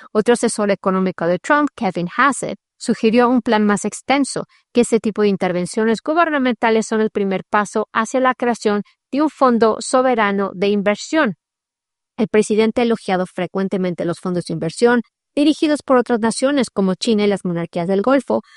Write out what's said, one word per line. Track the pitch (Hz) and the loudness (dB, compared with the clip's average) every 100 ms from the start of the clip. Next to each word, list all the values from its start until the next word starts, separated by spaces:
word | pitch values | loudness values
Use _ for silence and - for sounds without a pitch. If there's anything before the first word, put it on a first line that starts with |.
| - | -4
Otro | 214 214 | -2 2
asesor | 240 233 - 208 | 2 2 0 -2
económico | 196 196 190 185 - 170 | 0 0 0 0 -2 -2
de | 180 | -2
Trump, | - 294 294 - | 0 0 0 -2
Kevin | 202 175 175 - | -4 -4 -6 0
Hassett, | 269 240 - - _ _ | 0 0 -6 -10 _ _
sugirió | - 226 226 233 240 | -4 0 2 4 4
un | 254 | 2
plan | 233 214 | 2 2
más | 208 202 | 2 0
extenso, | 214 - - 269 262 - - _ _ | -2 -8 -2 0 0 -4 -10 _ _
que | 240 | 0
ese | 233 226 | 2 0
tipo | 220 202 | 0 0
de | 208 | 0
intervenciones | 190 185 175 180 - 220 220 | 2 0 -2 -4 -2 0 -2
gubernamentales | - 311 330 294 254 233 233 220 - | -2 0 0 0 0 0 0 0 0
son | 220 | -2
el | 214 | -2
primer | 214 196 185 - | -2 -2 -4 0
paso | 214 202 220 208 | -2 0 -4 -2
hacia | - 226 262 | -2 -2 0
la | 254 | 0
creación | 247 240 226 220 208 - _ _ | 0 -2 -2 0 -2 -4 _ _
de | 262 | -2
un | 302 | -2
fondo | - 262 233 220 - | 2 2 4 2 0
soberano | - 262 254 240 202 202 196 | 0 0 2 2 0 0 -4
de | 180 202 | -2 0
inversión. | 208 196 208 - 320 262 170 _ _ _ _ _ _ _ - | 0 0 -2 -2 -2 0 -4 _ _ _ _ _ _ _ -6
El | 220 | 0
presidente | 214 208 214 226 254 | 0 2 2 2 2
ha | |
elogiado | 240 226 - 185 180 | 0 0 -2 -2 -2
frecuentemente | - 175 190 190 196 185 170 | -6 -6 -4 -4 -2 -4 -4
los | 170 165 | -4 -4
fondos | 185 175 - | -4 -6 -4
de | |
inversión | 165 160 - 240 240 - _ _ - | -6 -6 0 2 2 -2 _ _ 0
dirigidos | 294 285 320 294 | 0 2 0 0
por | - 254 | 2 0
otras | 240 240 | 2 -2
naciones | 226 - 262 285 233 | -2 -2 0 0 -2
como | - 190 | 0 -2
China | 185 - 208 | 0 0 2
y | 208 | 2
las | 190 | 0
monarquías | 185 170 170 175 170 | -4 -4 -4 -4 -2
del | 196 | 0
Golfo | 226 269 - 220 - | 2 0 0 -4 -4